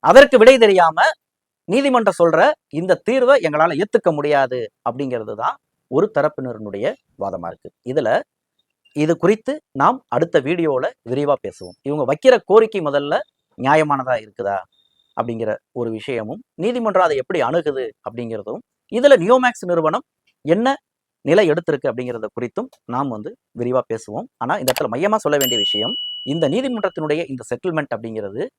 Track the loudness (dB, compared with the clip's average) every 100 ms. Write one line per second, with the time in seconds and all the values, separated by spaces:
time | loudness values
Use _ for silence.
0 | 8 8 8 8 8 8 6 6 4 4
1 | 0 0 _ _ _ _ -2 0 2 2
2 | 2 2 2 4 4 2 _ -8 0 0
3 | 2 0 4 4 2 2 0 0 0 0
4 | 0 -2 0 2 0 -2 -8 _ -8 -6
5 | -6 -6 -8 -6 -6 -6 _ _ _ -2
6 | 0 0 -2 -2 -10 -10 -10 -6 -6 -6
7 | _ _ -8 -8 -10 -14 -20 _ -6 -2
8 | 0 -2 -4 _ _ _ _ _ _ -4
9 | -2 0 0 0 -4 -8 _ 0 0 0
10 | _ -4 0 -2 -2 -2 -2 -2 -4 -8
11 | -8 -4 -2 -2 -4 -12 -18 -14 -8 -4
12 | -2 2 4 2 _ 4 4 -2 -4 -4
13 | -2 -6 -6 _ _ -6 0 2 2 -2
14 | -2 -4 -6 -8 -4 -4 -8 _ _ _
15 | _ -8 -6 -4 -4 -6 _ -8 -6 -6
16 | -6 -8 -6 -12 -16 -6 -4 -2 -2 0
17 | 0 0 -4 -2 0 0 -2 -6 -8 -10
18 | -14 -10 -8 -10 -10 -12 _ _ _ 0
19 | 4 4 4 2 2 -4 -4 0 0 -2
20 | -8 _ _ _ 0 0 2 -2 _ _
21 | _ _ 0 2 4 0 -2 -2 -2 -4
22 | -6 -6 -8 -8 -8 -6 -10 _ -8 -4
23 | -4 -6 -10 -16 _ -8 -2 -2 -2 -8
24 | -8 -12 -12 _ -6 -4 -2 -2 -4 -2
25 | -2 -2 0 0 0 -2 -2 -4 -4 -6
26 | -10 -12 -8 -2 0 -2 -4 -4 -6 -6
27 | -4 -4 -4 -10 -10 -8 -4 -4 -6 -8
28 | -8 -10 -10 -10 -10